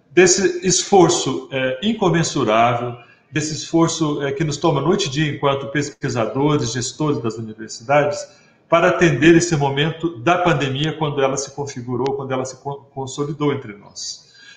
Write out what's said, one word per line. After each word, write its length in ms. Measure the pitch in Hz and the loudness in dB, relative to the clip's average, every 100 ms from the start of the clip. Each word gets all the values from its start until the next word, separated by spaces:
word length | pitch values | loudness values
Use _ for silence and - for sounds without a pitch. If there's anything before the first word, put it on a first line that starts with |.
| _ | _
desse 560 | 170 185 190 185 - 185 | 6 6 6 0 0 -2
esforço, 800 | - - 196 165 - 143 131 - | -2 4 6 6 4 -2 -4 -6
é, 260 | 135 127 127 | -4 -2 -2
incomensurável, 1160 | 208 233 185 165 160 151 113 107 120 123 123 120 - _ _ | -2 0 2 2 0 0 2 4 4 2 -6 -10 -18 _ _
desse 220 | 147 147 | -6 -6
esforço, 680 | 151 - 165 165 - 156 147 | -8 -2 2 2 2 -2 -2
é, 100 | 143 | -4
que 100 | 139 | -2
nos 140 | 156 - | -4 0
toma 240 | 165 135 | 0 2
noite 240 | 143 202 147 | 2 0 0
e 40 | |
dia 240 | 135 151 | -2 -2
enquanto 340 | 123 139 139 - | 0 -2 -2 -4
pesquisadores, 1080 | 147 143 - 139 117 107 135 147 147 120 | -4 -6 -6 -4 -2 -2 0 0 0 -2
gestores 460 | 127 113 - 156 127 | -4 -6 -4 -2 -2
das 160 | 117 117 | -4 -6
universidades, 1080 | 110 107 110 - 113 143 139 - - _ _ _ - | -12 -12 -14 -10 0 2 2 -2 -10 _ _ _ 0
para 200 | 170 180 | 2 2
atender 480 | 175 175 135 156 170 | 4 2 6 6 6
esse 200 | 170 151 | 4 0
momento 600 | 139 139 160 156 170 120 | 0 0 -2 -2 -6 -2
da 180 | 120 180 | 0 2
pandemia 520 | 175 143 139 131 156 | 2 0 -2 -2 -4
quando 280 | - 151 139 | -2 -4 0
ela 160 | 135 139 | 0 0
se 180 | - - | -8 -8
configurou, 600 | 139 127 117 123 135 139 | -10 -8 -6 -4 -2 -4
quando 160 | 135 | -4
ela 120 | 127 | -6
se 160 | 117 - | -6 -10
co-, 260 | 139 139 - 135 | -12 -12 -14 -12
consolidou 580 | 127 - 143 156 147 | -10 -6 -6 -2 -2
entre 240 | 120 107 98 | -2 -8 -16
nós. 560 | - - - - _ - - | -18 -14 -14 -14 _ -20 -20